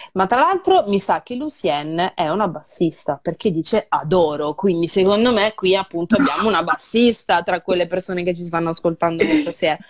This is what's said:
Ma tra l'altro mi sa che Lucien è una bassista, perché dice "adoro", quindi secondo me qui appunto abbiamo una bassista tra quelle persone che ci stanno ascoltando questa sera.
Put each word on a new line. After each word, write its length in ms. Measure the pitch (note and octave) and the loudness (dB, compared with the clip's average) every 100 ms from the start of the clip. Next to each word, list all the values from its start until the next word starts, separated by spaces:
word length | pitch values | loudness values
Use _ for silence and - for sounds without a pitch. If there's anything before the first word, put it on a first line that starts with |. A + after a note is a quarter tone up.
| - | -10
Ma 140 | F#3+ F#3+ | -2 0
tra 140 | A#3+ | 4
l'altro 420 | D#4+ F#4+ F#4 F#4 G3+ | 2 2 4 4 4
mi 120 | G3 | 0
sa 240 | - E3 | 0 -2
che 120 | - B3 | -2 -8
Lucien 760 | D4+ - F3 D3 D#3 E3 F#3 | -8 -4 -2 -2 -2 -2 -2
è 140 | - D3+ | -2 -2
una 180 | F#3 G3+ | 0 -2
bassista, 720 | D3 - - E3 - - C#3 | -4 -12 -2 -2 -2 -6 -6
perché 300 | - E3 F3 | -6 -2 -2
dice 360 | D#3+ D#3 G#3+ - | -2 -2 -2 0
"adoro", 640 | - D3+ F#3 D#3+ D3 D3+ | -4 2 2 2 0 -4
quindi 340 | D3+ G3+ E3+ E3+ | -2 0 0 0
secondo 440 | G3 F#3+ G#3 A#3+ | 2 2 4 2
me 200 | A3+ G#3+ - | 2 0 0
qui 200 | F#3 F#3+ | 0 0
appunto 400 | F#3+ E3+ F3 G#3+ | 0 -6 0 2
abbiamo 320 | - D#3 G#3+ | 2 0 0
una 140 | F3+ | 0
bassista 800 | F3 - - A3+ A#3+ A3 - F3 | 0 -4 -2 2 2 2 0 0
tra 180 | F3 F3+ | 2 -4
quelle 260 | - F3+ F3 | 0 -2 0
persone 360 | F#3 F3+ F3+ | -4 -4 -4
che 120 | F3 F3 | -4 -4
ci 100 | F3 | -4
stanno 240 | E3 E3 | -4 -2
ascoltando 540 | E3 E3+ E3 E3+ E3 - | -2 -4 0 -2 0 2
questa 260 | D#4 D4 | 2 0
sera. 260 | - E3 D3+ - | -2 -2 -2 -8